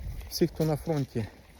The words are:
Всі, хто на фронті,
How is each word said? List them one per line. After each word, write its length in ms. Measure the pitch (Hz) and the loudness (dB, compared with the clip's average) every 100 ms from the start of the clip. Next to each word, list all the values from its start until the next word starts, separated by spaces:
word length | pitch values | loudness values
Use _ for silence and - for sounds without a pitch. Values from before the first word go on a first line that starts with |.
| - - - | -8 -8 -4
Всі, 180 | - 170 | 2 2
хто 180 | - 156 | 2 2
на 120 | 147 | 2
фронті, 500 | - 151 131 117 101 - - - | 0 0 0 -2 -4 -8 -20 -18